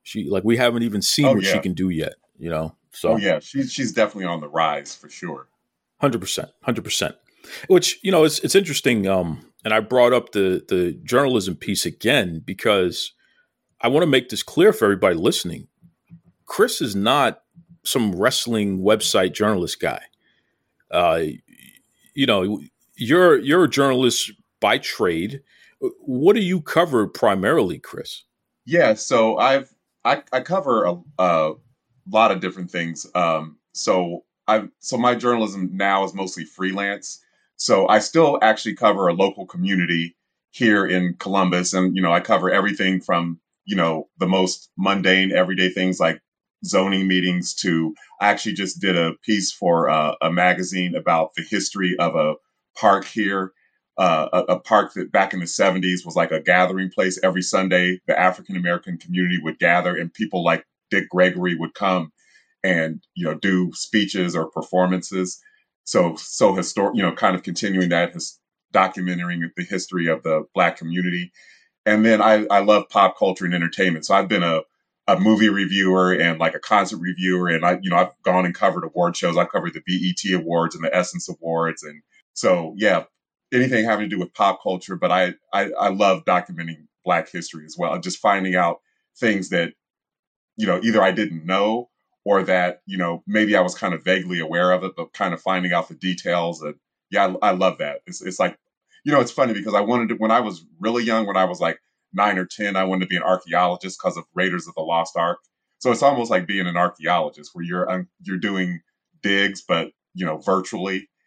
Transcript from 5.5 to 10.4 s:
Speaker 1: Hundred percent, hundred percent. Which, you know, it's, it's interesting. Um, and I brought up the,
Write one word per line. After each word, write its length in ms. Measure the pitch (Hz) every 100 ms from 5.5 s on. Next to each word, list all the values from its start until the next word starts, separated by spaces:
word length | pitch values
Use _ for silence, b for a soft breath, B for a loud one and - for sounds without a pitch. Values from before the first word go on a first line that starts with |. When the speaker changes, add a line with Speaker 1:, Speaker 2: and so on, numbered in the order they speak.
| _ _ _ _ -
Speaker 1:
Hundred 200 | 143 117
percent, 300 | 98 - 82 _
hundred 220 | - 110
percent. 320 | 104 - 87 - _ B B B B
Which, 320 | 185 - -
you 80 | -
know, 100 | 180
it's, 160 | 156 -
it's 160 | -
interesting. 540 | 196 175 139 135 117 95
Um, 420 | 95 87 78 - _
and 100 | 110
I 60 | 110
brought 320 | 104 123 120
up 180 | 123 -
the, 340 | 104